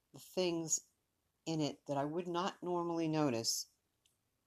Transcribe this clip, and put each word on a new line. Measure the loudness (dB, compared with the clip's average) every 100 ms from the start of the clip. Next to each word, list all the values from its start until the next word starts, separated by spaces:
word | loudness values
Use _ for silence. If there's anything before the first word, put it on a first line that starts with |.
| _
the | -20
things | -6 0 2 2 0 -2 -2 _ _ _ _ _
in | -4 0
it | 0 -2 -2
that | 0
I |
would | 0 -2 -2
not | -2 -2 -4
normally | -2 -2 0 0 2
notice | 2 2 2 0 -2 -6 _ _ _ _ _ _ _